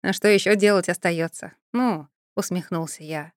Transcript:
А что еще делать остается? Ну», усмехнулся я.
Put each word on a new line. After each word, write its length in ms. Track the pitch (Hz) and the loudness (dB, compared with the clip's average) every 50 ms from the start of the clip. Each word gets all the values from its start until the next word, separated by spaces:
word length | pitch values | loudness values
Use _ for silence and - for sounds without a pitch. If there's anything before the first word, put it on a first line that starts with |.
| - | -2
А 100 | 185 190 | -4 -4
что 140 | - - | 0 4
еще 300 | 208 208 196 - 208 208 | 4 4 4 4 4 2
делать 320 | 208 202 208 208 190 180 - | 4 4 4 4 4 2 0
остается? 640 | 175 - - 175 170 165 165 165 - - - - _ _ _ _ - | -4 -2 -2 -2 -2 -2 -4 -6 -6 -12 -18 -18 _ _ _ _ -4
Ну», 360 | 240 254 247 196 156 147 _ _ _ _ _ _ | 0 0 0 0 -2 -6 _ _ _ _ _ _
усмехнулся 680 | - 202 - 190 180 156 - 180 165 165 156 - - 160 | -8 -6 -4 -4 -6 -4 -4 -4 -4 -4 -6 -10 -14 -12
я. 280 | 151 160 151 147 165 _ | -10 -8 -8 -10 -10 _